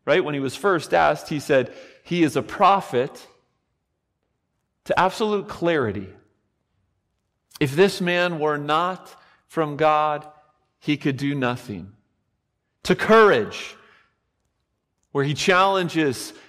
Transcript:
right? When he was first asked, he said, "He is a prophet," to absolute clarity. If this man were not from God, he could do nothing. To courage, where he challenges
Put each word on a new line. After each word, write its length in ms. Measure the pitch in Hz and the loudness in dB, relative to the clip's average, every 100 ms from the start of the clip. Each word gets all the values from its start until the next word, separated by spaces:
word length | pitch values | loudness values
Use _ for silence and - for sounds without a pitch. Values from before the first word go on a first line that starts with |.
| 135 | 0
right? 160 | 170 | 0
When 120 | 147 | 0
he 60 | 143 | -4
was 140 | 135 | -6
first 400 | - 202 170 - | -2 0 0 0
asked, 340 | 165 151 151 - | 2 2 0 -6
he 120 | 147 | -8
said, 340 | - 135 120 - - - | 0 0 0 -10 -20 -20
"He 180 | - 175 | -6 0
is 140 | 151 135 | 2 0
a 60 | |
prophet," 840 | - - 190 196 - 123 143 - - _ _ _ _ _ _ _ _ _ _ _ _ _ _ _ | -4 2 4 4 0 -2 -2 -8 -20 _ _ _ _ _ _ _ _ _ _ _ _ _ _ _
to 120 | - 147 | -4 0
absolute 520 | 185 - 214 202 - | 0 0 -4 -4 -6
clarity. 600 | - 170 156 113 98 92 - _ _ _ _ _ _ _ _ _ _ _ _ _ - | -4 -2 0 -2 -6 -12 -20 _ _ _ _ _ _ _ _ _ _ _ _ _ -4
If 160 | 147 | -2
this 260 | 143 196 196 | 2 2 2
man 380 | 175 175 180 160 | -2 0 -2 -2
were 200 | 151 147 | -2 -2
not 600 | 147 156 180 180 - - _ _ _ | -2 -2 -2 -6 -14 -20 _ _ _
from 280 | 165 151 143 | -4 -4 0
God, 520 | 151 151 151 147 - _ _ _ _ _ | 2 2 0 -4 -10 _ _ _ _ _
he 180 | - 143 | -4 -2
could 200 | 151 127 | -2 -2
do 180 | 143 | -4
nothing. 580 | 143 123 123 - 95 98 _ _ _ _ _ _ _ _ _ | -2 -2 -4 -10 -12 -12 _ _ _ _ _ _ _ _ _
To 100 | - | -4
courage, 800 | 175 - 226 208 127 95 - - - _ _ _ _ _ _ _ _ _ _ _ _ _ | -2 4 6 6 4 -2 -8 -16 -20 _ _ _ _ _ _ _ _ _ _ _ _ _
where 140 | 143 | -4
he 100 | 143 | -2
challenges 960 | 143 - 185 196 190 170 165 143 120 - - | -2 2 4 4 2 0 0 0 -2 -10 -18